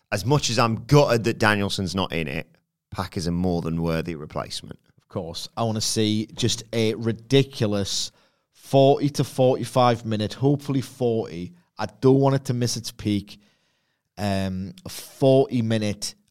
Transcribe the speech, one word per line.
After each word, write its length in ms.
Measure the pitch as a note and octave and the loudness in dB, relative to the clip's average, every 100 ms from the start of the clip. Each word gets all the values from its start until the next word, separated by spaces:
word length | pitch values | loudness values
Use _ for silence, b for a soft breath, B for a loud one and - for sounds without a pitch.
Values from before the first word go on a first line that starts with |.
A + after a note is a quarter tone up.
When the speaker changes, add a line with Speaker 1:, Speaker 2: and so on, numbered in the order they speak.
| b | b
Speaker 1:
as 140 | G2+ G2+ | -4 0
much 240 | D3 - | 0 0
as 80 | A#2 | 0
I'm 280 | A#2 A2 - | 0 0 4
gutted 400 | D3 C#3 A#2 A2+ | 4 6 2 0
that 120 | G2 | 2
Danielson's 560 | G#2+ G#2 G2 - F#2 | 2 2 0 -2 -4
not 180 | F#2+ F#2 | -2 -2
in 140 | E2+ D2 | -4 -6
it, 200 | D#2 - _ _ _ - | -8 -10 _ _ _ -14
Pac 280 | - F#2 G2+ | -8 -8 -6
is 100 | E2+ | -4
a 40 | |
more 300 | F2 F2+ E2+ | 0 0 0
than 220 | E2 E2 | -2 -4
worthy 320 | E2 D#2+ E2+ D#2 | -2 -2 -4 -8
replacement. 640 | D2+ C#2+ - - - - _ _ | -10 -8 -8 -10 -12 -20 _ _
Speaker 2:
Of 100 | _ | _
course. 380 | G#2 E2 - - - | -10 -10 -10 -10 -4
I 60 | |
wanna 180 | A2+ A2 | -2 -2
see 440 | - A2 G#2+ G#2+ G#2+ | -2 0 0 0 -4
just 300 | - A#2 - - | -2 -2 -2 -4
a 220 | A2+ A2 G#2+ | 0 0 0
ridiculous 1160 | A2+ A2+ - C3+ C3+ - G#2+ G2+ G2 - - _ _ _ _ | -4 -4 2 2 2 -2 -2 -2 -2 -4 -6 _ _ _ _
forty 580 | _ - C#3 C3+ C#3+ C#3 | _ 2 6 6 6 0
to 120 | C#3+ | -2
forty-five 840 | C#3 - B2+ C3 A#2 B2+ B2 A2+ A2+ | -2 2 2 2 0 2 2 2 -2
minute, 260 | G#2+ G#2 | -2 -4
hopefully 480 | - C3+ C#3+ C#3+ C3+ | 0 0 0 -2 -4
forty. 720 | A2+ - B2 A2+ - E2+ E3 - b - | -4 -2 0 0 -4 -8 -12 -14 b -8
I 80 | - - | -8 2
don't 180 | C3 C3+ | 4 6
want 140 | C3+ C3+ | 4 2
it 100 | - | 0
to 100 | B2 | -2
miss 220 | A#2+ A#2 | -2 -4
its 140 | - | -8
peak. 480 | - G#2+ G2+ - - _ _ _ _ _ _ _ - | -6 -2 -2 -4 -16 _ _ _ _ _ _ _ -6
Um, 560 | G2+ G2 F#2+ F#2 F#2+ - - | -2 -2 -2 -4 -8 -12 -16
a 40 | |
forty 720 | - - - C3+ C3+ C3 B2 | -16 -12 0 4 4 4 0
minute, 540 | A2 A2+ G#2 - - - _ | 0 0 -2 -6 -10 -12 _